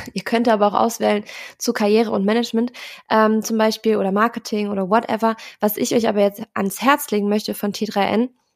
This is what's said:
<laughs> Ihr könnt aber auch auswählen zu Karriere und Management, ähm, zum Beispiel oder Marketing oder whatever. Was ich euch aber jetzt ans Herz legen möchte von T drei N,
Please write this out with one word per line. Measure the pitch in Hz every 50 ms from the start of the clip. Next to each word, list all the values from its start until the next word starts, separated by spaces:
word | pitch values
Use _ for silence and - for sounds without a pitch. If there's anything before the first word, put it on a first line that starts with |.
<laughs> | - - -
Ihr | 196 -
könnt | - 233 233 240 240
aber | 220 202 208 208
auch | 196
auswählen | 214 220 233 - - 214 208 208 208 214 - - - - - - -
zu | - 247 226
Karriere | - 214 208 214 220 233 214 214
und | 208 196
Management, | 202 220 240 233 - - 226 240 240 - - - - - - - -
ähm, | - 220 214 214 220 220 214
zum | - 226 220
Beispiel | 220 220 220 - - 226 214
oder | 208 196 190 190
Marketing | 202 220 233 - 226 - - 226 208 208 202
oder | 208 196 190 180
whatever. | 208 233 226 - 226 208 220 226 220 - - - - -
Was | 214 214 -
ich | - 254 - -
euch | 240 214 226
aber | 202 208
jetzt | 202 202 196 - - _ -
ans | - 196 196 - - 208
Herz | 262 285 285 - -
legen | 214 208 202 202
möchte | 208 214 - - 208
von | - - 202 196
T | - 220
drei | 202 - 202 190
N, | - - 214 247 254 _ _ _ _ _